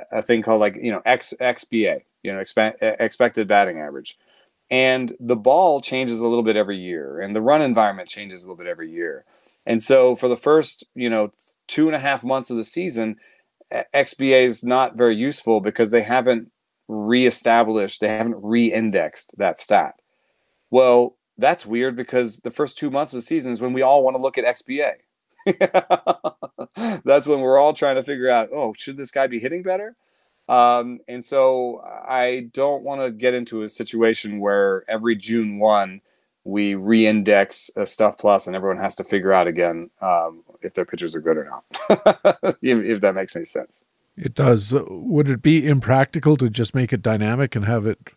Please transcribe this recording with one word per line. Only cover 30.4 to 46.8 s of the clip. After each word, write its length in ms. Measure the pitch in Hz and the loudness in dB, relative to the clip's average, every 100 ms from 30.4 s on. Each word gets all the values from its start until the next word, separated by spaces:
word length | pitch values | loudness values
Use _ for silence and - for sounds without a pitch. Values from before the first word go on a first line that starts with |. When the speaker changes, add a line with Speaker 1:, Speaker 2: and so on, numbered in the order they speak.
| - | 0
Speaker 1:
Um, 500 | 123 120 120 120 120 - | 4 6 4 -2 -10 -14
and 160 | 123 | -16
so 580 | 120 139 131 131 123 117 - | -4 2 4 2 -2 -8 -14
I 640 | 107 - 131 123 127 120 | -16 -6 -2 0 -2 -6
don't 320 | 127 139 143 | -2 -2 -2
wanna 260 | 135 139 131 | -6 -6 -6
get 240 | 110 123 | -2 0
into 300 | 123 120 113 | 0 -4 -8
a 60 | 107 | -8
situation 680 | - 110 113 113 110 107 104 | -10 -8 0 2 2 -4 -4
where 440 | 101 101 98 95 - | 0 2 2 0 -4
every 260 | 110 113 110 | -4 -2 -2
June 440 | 95 117 110 101 | -2 -2 -2 0
one 420 | 107 104 98 95 _ _ _ _ | 4 4 2 -6 _ _ _ _
we 320 | - 101 104 98 | -6 -2 -2 -2
re-index 960 | 95 113 110 107 101 104 98 - - - | 2 4 4 4 4 4 2 -2 -10 -6
a 80 | 101 | -6
Stuff 320 | - 107 - | 0 0 2
Plus 300 | 104 98 92 | 2 2 2
and 80 | 92 | -6
everyone 240 | 95 92 | -4 -4
has 160 | 98 - | -4 -8
to 80 | 98 | -4
figure 260 | 101 92 | -2 2
out 160 | 95 87 | 4 2
again, 440 | 85 87 82 85 _ | 0 -2 -2 -10 _
um, 420 | 95 87 82 82 _ _ | 0 0 0 -6 _ _
if 120 | 95 | -10
their 100 | - | -6
pitchers 320 | 87 85 85 80 | -6 -6 -8 -4
are 60 | |
good 160 | 80 78 | -2 -2
or 80 | 71 | -4
not, 180 | 67 - - - - - - 202 - | -12 -14 -6 0 2 2 2 2 0
<laughs> 140 | - 160 | -2 -2
if, 220 | 127 120 | 0 0
if 180 | 98 110 | 0 0
that 140 | 98 95 | 0 0
makes 200 | 95 85 | -4 -8
any 100 | 82 | -8
sense. 400 | - - - _ _ _ - | -8 -10 -16 _ _ _ -10
Speaker 2:
It 160 | 127 | -8
does. 400 | 120 139 117 101 | 0 4 4 2
Uh, 100 | 135 - | -2 -4
would 400 | 92 247 156 143 | -10 -2 0 2
it 120 | 127 | 2
be 240 | 151 160 143 | 4 4 4
impractical 720 | 139 120 131 135 165 151 147 | 2 2 2 2 0 2 4
to 120 | 123 | 2
just 260 | 110 113 | 0 -2
make 160 | 135 | 0